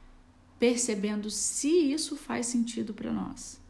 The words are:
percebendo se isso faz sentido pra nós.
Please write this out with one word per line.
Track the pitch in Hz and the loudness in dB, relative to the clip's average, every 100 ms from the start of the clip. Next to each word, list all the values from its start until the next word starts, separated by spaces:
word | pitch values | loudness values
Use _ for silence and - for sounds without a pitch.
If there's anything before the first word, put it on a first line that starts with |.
| - - - - - - | -20 -20 -20 -20 -18 2
percebendo | 240 240 - 208 208 214 208 | 4 4 2 0 0 0 -2
se | 208 - - 285 | -2 -2 0 4
isso | 349 285 302 - 285 | 4 4 2 -2 -6
faz | - 233 240 | -6 -4 0
sentido | 240 226 226 214 | 0 0 -2 -6
pra | 202 - | -6 -4
nós. | 220 185 - - - - | -4 -4 -8 -14 -16 -20